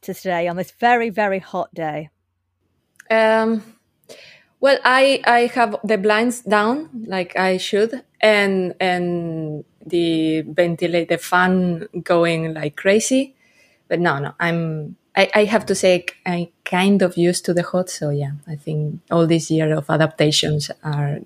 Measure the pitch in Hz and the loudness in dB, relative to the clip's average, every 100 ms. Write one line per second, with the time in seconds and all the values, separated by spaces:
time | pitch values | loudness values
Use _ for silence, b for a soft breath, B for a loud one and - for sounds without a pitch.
0 | - 180 190 175 175 175 175 _ 240 247 | -12 -10 -4 -2 -2 -4 -8 _ 2 2
1 | 233 202 208 196 - 185 - - 160 151 | 0 -2 -2 -2 -6 -8 -8 -6 -6 -6
2 | 156 _ _ _ _ _ _ _ _ _ | -10 _ _ _ _ _ _ _ _ _
3 | _ 220 220 220 220 226 - _ _ _ | _ 2 4 4 2 -2 -6 _ _ _
4 | _ B B B B B 269 262 - 254 | _ B B B B B 2 2 4 4
5 | 269 269 - 240 240 254 233 208 208 214 | 4 2 2 2 2 0 -2 -2 -2 0
6 | 202 208 240 233 - 208 214 269 320 247 | 2 2 0 -4 0 0 2 -2 -6 -14
7 | 220 190 180 - 185 185 - 202 226 254 | -8 -6 -4 -2 0 0 -2 -2 -2 -4
8 | - _ 214 208 202 190 180 - 185 180 | -14 _ 2 4 2 0 -2 -2 -2 0
9 | 175 175 170 160 156 151 - _ 160 175 | -2 -4 -4 -6 -6 -8 -12 _ -4 -2
10 | 170 160 160 160 156 151 175 165 175 170 | 0 0 0 -2 -4 0 0 0 -2 -2
11 | 165 170 - 180 185 185 180 170 165 180 | 0 -4 0 2 4 2 0 -2 -6 -12
12 | 160 175 170 165 165 160 147 - 190 208 | 0 2 2 0 -4 -6 -8 -2 2 2
13 | - 262 269 b b b b b b 170 | 2 0 0 b b b b b b 0
14 | 175 139 143 - 170 170 165 156 151 - | 0 0 -4 -4 -2 -2 -4 -6 -10 -14
15 | _ - 196 214 208 220 - 190 190 180 | _ 0 2 2 2 0 0 0 2 2
16 | - - - 175 175 _ - 180 196 202 | -2 -8 -4 -4 -4 _ -6 0 4 4
17 | 185 180 175 180 - 175 170 180 185 - | 2 2 0 0 -2 -2 -2 -4 -4 -6
18 | 151 143 143 143 - 151 - 156 151 160 | -4 -4 -4 -8 -12 -12 -6 -4 -4 -8
19 | _ 170 165 165 156 160 156 156 151 156 | _ 0 2 2 0 0 0 -2 -2 0
20 | 156 - 151 156 - 151 147 - 156 147 | 0 2 0 2 -2 -2 -6 -10 -6 -4
21 | 143 143 | -2 -4